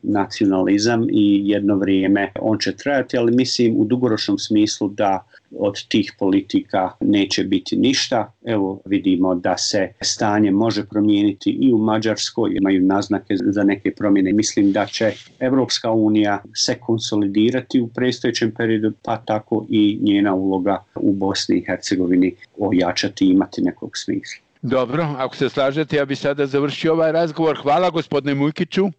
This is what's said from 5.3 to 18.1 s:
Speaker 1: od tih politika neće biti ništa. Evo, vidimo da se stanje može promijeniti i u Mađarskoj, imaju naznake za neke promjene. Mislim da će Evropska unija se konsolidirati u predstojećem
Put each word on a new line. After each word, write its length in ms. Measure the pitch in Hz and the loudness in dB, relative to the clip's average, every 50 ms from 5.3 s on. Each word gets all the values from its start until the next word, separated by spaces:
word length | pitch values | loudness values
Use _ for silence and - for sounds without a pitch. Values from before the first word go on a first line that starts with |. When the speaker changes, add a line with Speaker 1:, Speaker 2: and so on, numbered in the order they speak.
| _ - _ _ | _ -20 _ _
Speaker 1:
od 360 | - - 101 101 101 - - | -8 -4 -4 -4 -4 -6 -8
tih 260 | _ - 110 98 - - _ | _ 0 0 0 -2 -4 _
politika 720 | 101 95 95 98 98 - - - - _ - 98 92 90 - _ | 0 2 2 2 0 0 -2 -2 -2 _ -2 -2 -2 -2 -4 _
neće 440 | - 104 101 101 98 95 - - 92 | -2 0 2 2 0 0 -2 -4 -2
biti 340 | 95 98 92 - - 110 | 0 -2 -2 -2 -2 -2
ništa. 560 | 117 - 127 139 - - - 131 117 101 - _ _ - | 0 2 2 0 0 -2 -2 -2 -2 -2 -4 _ _ -8
Evo, 360 | 117 113 104 98 95 95 95 _ | -4 -2 -2 -2 -2 -4 -8 _
vidimo 500 | 95 98 95 90 98 92 87 95 92 90 | -2 -2 0 2 2 2 2 2 0 0
da 220 | 90 90 95 90 | 0 0 -2 -2
se 320 | - - - - 104 95 90 - _ | -2 -2 -2 -2 -2 -2 -4 -6 _
stanje 500 | - - - - 117 107 104 107 107 101 | -6 -6 -4 -2 -2 0 2 2 2 2
može 340 | 95 101 113 113 101 104 101 | 2 2 2 0 0 -2 -6
promijeniti 640 | - - 104 104 107 104 101 101 104 101 - - 101 | -4 -2 0 2 4 4 4 2 0 0 0 -2 -2
i 240 | - - 135 135 120 | 0 2 2 2 4
u 40 | |
Mađarskoj, 760 | 110 110 110 110 110 107 110 107 - - - - - 110 - - | 4 2 2 0 0 0 -2 -2 -2 -6 -6 -4 -2 -2 -2 0
imaju 260 | 92 98 95 98 92 | 0 2 2 2 4
naznake 540 | 92 95 98 101 98 92 104 92 - _ 104 | 4 2 2 0 0 -2 -4 -4 -2 _ -4
za 260 | 92 87 101 98 104 101 | 0 0 0 0 2 2
neke 280 | 101 98 98 - 95 | 2 0 0 -4 -6
promjene. 420 | - - 101 101 98 98 95 92 104 | -4 -2 0 2 2 4 4 2 2
Mislim 380 | 107 107 - - 117 101 101 | 2 0 0 0 2 2 2
da 140 | 98 107 101 | 2 2 -2
će 260 | - - - 113 107 92 - - - _ _ | -2 -2 -2 -2 -2 -2 -4 -16 -20 _ _
Evropska 520 | 127 131 131 135 123 - - - - 117 | -2 0 2 0 0 0 -4 -4 -2 0
unija 520 | 113 113 107 107 107 107 104 101 101 98 - - - | 2 2 2 4 4 4 2 2 0 -2 -6 -10 -6
se 220 | - - - 123 | -4 -2 -2 -4
konsolidirati 1040 | 120 - - 113 110 - - 113 104 101 98 98 107 107 120 120 127 123 _ - 131 | -4 -2 -2 -2 -2 -2 -2 -2 -2 -2 0 2 2 2 4 2 0 -4 _ 0 0
u 60 | 117 | 0
predstojećem 640 | 117 - - 123 127 | 0 -4 -2 -2 -2